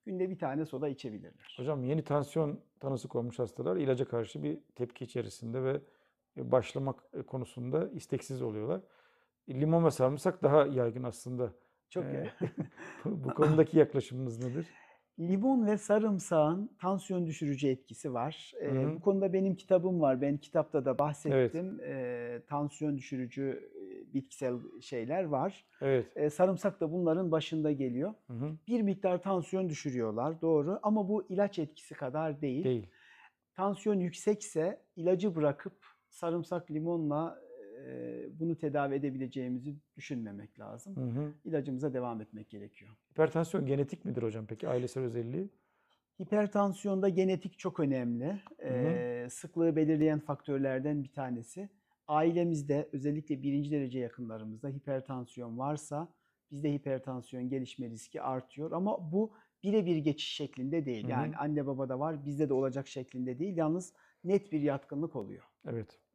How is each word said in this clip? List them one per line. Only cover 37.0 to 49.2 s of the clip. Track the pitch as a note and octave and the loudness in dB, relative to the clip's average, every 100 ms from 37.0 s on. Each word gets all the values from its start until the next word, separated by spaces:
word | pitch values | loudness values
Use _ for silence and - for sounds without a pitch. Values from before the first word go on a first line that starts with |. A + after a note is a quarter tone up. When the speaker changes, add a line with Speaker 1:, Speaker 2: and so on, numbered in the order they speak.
| D#3 D3 E3 - - C3 G2+ A#2+ C3 | 0 0 -2 -6 -16 -18 -16 -16 -12
Speaker 1:
e, | B2+ B2 A#2+ - D#3 | -10 -8 -8 -10 -4
bunu | E3 D#3 | -2 -2
tedavi | D#3 C#3+ C#3 | 0 0 2
edebileceğimizi | C#3 C#3 C3 C3 C3+ B2+ B2 C3+ D3 _ - | 0 -2 -4 -6 -6 -4 -4 -6 -12 _ -16
düşünmemek | - C3 A2 G2+ G#2 - | -8 -6 -6 -10 -14 -16
lazım. | G#2 A2+ G3 F#3 | -14 -14 -10 -6
Speaker 2:
Hı | B2+ A#2+ | -4 -2
hı. | D3+ D3+ | -4 -6
Speaker 1:
İlacımıza | - D#3 C#3 B2+ D3 | -2 0 0 -2 -2
devam | B2+ B2 A2+ | -2 -4 -6
etmek | G#2+ G#2+ G#2 | -10 -14 -14
gerekiyor. | G#2 G2+ - G#2 A2 _ | -14 -16 -18 -20 -20 _
Speaker 2:
Hipertansiyon | - D#3 E3 E3 F#3+ C#3 | 2 4 4 0 0 2
genetik | C#3 C#3 - | 2 0 -4
midir | - B2 | -4 -2
hocam | A#2 A2 G#2+ | -2 -2 -6
peki? | A2 - | -6 0
Ailesel | B2+ B2 C3+ | 0 0 -2
özelliği? | B2 A#2+ A#2 D3+ G3+ - _ _ _ _ _ - | -2 -2 -2 -4 -6 -10 _ _ _ _ _ -14
Speaker 1:
Hipertansiyonda | F#3 G#3 G#3 G#3 G3+ F#3+ G#3 F#3+ G3 | 0 2 2 2 2 0 -2 2 4
genetik | F3+ F#3+ F#3 F#3 - | 4 4 2 -2 -6
çok | F#3 - | -4 0
önemli. | D3 C3 A#2+ A#2 C#3 G3 - - | 2 2 0 -2 -2 -4 -8 -10
Speaker 2:
Hı | C#3 | -4
hı. | |
Speaker 1:
Ee, | B2+ C#3 B2 B2 A#2+ | 0 2 0 -2 -4